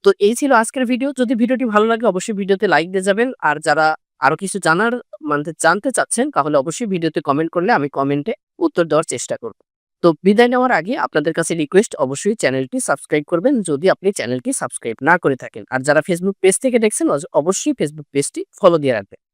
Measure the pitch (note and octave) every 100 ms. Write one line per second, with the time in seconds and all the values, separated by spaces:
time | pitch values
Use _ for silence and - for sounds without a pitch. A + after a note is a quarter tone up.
0 | G3 - G3+ A#3+ C#4+ A#3+ A3+ C4+ A#3+ B3
1 | C4+ C4 A#3+ A#3+ A#3+ B3+ B3+ G#3 A3+ A3+
2 | A3+ F#3 - G3+ F#3+ G3 G#3 D3+ E3+ F#3+
3 | F#3+ G3 B3+ - D#3 D3 D#3+ D3+ D#3 D#3
4 | _ _ C#3 D#3 F#3+ G3 D#3+ E3 A#3 B3
5 | - - D4+ D3 D3+ D#3+ E3 F#3+ C4+ A#3
6 | C#3+ - C#4+ F3 C#3+ D3+ C3+ - A#3 F#3
7 | E3 E3 D3 C#3 E3 F3 F#3 G#3+ C#3+ C#3+
8 | C#3 C#3+ C#3+ - _ - E3 - E3 D3+
9 | D#3+ B2+ - A#2 A2+ - _ _ _ _
10 | F3 D#3 F#3+ G#3+ A#3+ B3 B3+ G3 E3+ C4+
11 | - D#3 D3+ D#3+ E3 E3 D3+ F#3 A#3 -
12 | C3 C#3 G3+ A3+ C#3 C3 C3 B3+ - C#3+
13 | - D3+ D3 E3+ A3+ C4+ F3 C#3 F3+ D3+
14 | F#3+ G3+ A#2 B2+ - F3 C3 - A#2+ A2
15 | C#3 F3+ D3+ C3 A#2+ A2+ G#2 C3 C3+ D3+
16 | - E3+ F#3 G3 F#3+ - C4 A#3 A3 -
17 | E4 D3 F3 D#3 D3+ G3 D4+ C4+ D#3 D#3
18 | C#3+ C#3 C#3+ D#4+ - - F#3+ E3+ C#3 A2
19 | G2+ - _